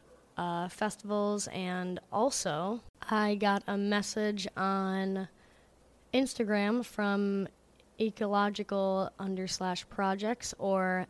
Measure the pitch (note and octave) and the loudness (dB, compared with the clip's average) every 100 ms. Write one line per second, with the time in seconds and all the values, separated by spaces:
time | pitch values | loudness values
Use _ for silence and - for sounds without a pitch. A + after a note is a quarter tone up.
0 | - - - - F3 E3+ F3 - G#3+ - | -20 -20 -12 -6 -2 -2 -4 -2 -4 -4
1 | G3+ G#3 G#3 G#3 - - F3+ F3+ F3+ F3+ | -2 0 0 0 -4 -4 -4 -2 -4 -6
2 | - G3+ C4 - F#3 D3+ F#3 A#3 - - | -4 0 2 0 -2 -2 -2 -4 -8 -12
3 | - G#3+ G#3 G#3 G#3 G3+ - G3+ G3+ G#3 | 0 2 2 2 2 2 0 0 2 2
4 | G3 A3 G#3+ G#3 F#3+ - F#3+ G3 F#3+ F#3+ | 0 0 0 0 -4 -2 0 2 0 0
5 | F#3+ F#3+ F#3+ - - - - _ - - | 0 -2 -4 -12 -20 -20 -20 _ -20 -20
6 | - B3+ C4+ - G#3 G#3 G3+ A#3+ A#3 - | -2 0 2 0 0 2 2 0 -2 -2
7 | G3+ G3+ G3+ G3 F#3+ - - - - - | 0 2 2 0 -2 -8 -20 -20 -12 -2
8 | A3+ - G#3 G3+ G#3 G3+ G3+ G3 F#3+ F#3+ | -2 0 0 2 2 0 -2 0 2 2
9 | F#3+ - F#3+ F#3 F#3 - F#3 F3+ - - | 0 -4 -4 -2 -4 -2 -2 -4 -6 -2
10 | F#3+ G3 G#3+ A#3+ - - G3 F#3+ F#3 F#3 | 0 0 -2 -4 -6 -4 0 2 2 0